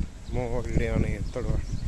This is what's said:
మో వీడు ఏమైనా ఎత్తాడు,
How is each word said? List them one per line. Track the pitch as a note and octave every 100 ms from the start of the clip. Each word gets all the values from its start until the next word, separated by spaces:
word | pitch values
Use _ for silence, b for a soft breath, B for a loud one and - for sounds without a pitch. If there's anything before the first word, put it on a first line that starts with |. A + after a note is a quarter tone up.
| - - -
మో | A#2+ B2 B2 A#2
వీడు | A#2
ఏమైనా | A#2 A2+ G#2+
ఎత్తాడు, | G#2 G2+ B2+ G#2+ - - -